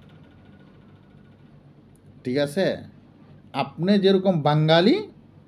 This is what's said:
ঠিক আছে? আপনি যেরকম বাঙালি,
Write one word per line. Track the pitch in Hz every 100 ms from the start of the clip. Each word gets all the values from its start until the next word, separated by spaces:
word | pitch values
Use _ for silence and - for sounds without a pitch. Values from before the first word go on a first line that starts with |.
| - - - - - - - - - - - - - - - - - - - _ - -
ঠিক | 127 131
আছে? | 143 196 170 95 - - - - - - -
আপনি | 135 - - 175 208
যেরকম | 190 190 190 170
বাঙালি, | 147 151 156 165 196 392 415 - - -